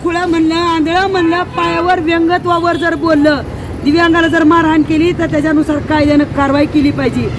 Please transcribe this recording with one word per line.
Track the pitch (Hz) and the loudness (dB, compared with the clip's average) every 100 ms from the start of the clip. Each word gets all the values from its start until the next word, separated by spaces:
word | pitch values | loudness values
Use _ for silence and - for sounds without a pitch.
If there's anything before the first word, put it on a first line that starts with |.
खुळं | 339 339 359 | -4 -2 -2
म्हणलं, | 330 320 330 | 0 0 0
आंधळं | 349 330 311 359 381 | 0 0 0 0 0
म्हणलं, | 381 330 349 | 0 0 0
पायावर | 359 359 339 339 349 370 | -4 -4 -2 -2 0 0
व्यंगत्वावर | 320 330 330 359 349 339 339 302 | 0 0 0 0 0 -2 0 -2
जर | 330 330 | -2 -2
बोललं, | 320 302 302 277 - - - - | 0 2 2 0 -4 -10 -10 -6
दिव्यांगाला | 277 320 339 339 330 | 0 2 2 2 2
जर | 330 | 2
मारहाण | 311 339 330 320 | 4 4 2 2
केली, | 302 320 339 | 0 0 0
तर | 339 320 | 0 -2
त्याच्यानुसार | 311 311 311 311 294 | 0 0 0 0 -2
कायद्यानं | 269 302 294 294 | -2 0 2 2
कारवाई | 294 285 277 277 285 | 0 0 0 0 0
केली | 302 285 | 2 0
पाहिजे. | 277 262 247 110 | 0 -2 -2 -4